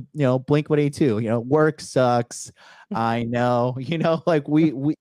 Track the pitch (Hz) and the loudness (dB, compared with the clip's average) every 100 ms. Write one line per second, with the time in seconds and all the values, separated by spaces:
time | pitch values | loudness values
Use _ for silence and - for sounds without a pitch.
0 | 127 151 135 127 127 151 151 151 147 143 | -6 -2 0 0 2 0 2 0 0 0
1 | 151 107 117 117 120 151 156 151 - 139 | 0 0 0 -2 0 2 2 0 -4 0
2 | 127 120 120 - - - - - - 190 | 2 2 -2 -10 -16 -20 -20 -20 -8 -2
3 | 113 117 117 120 123 123 123 127 120 165 | -2 -2 -2 -2 0 0 0 -4 -6 -2
4 | 165 160 - 156 143 151 160 131 143 151 | 0 0 0 0 2 2 2 0 -4 -4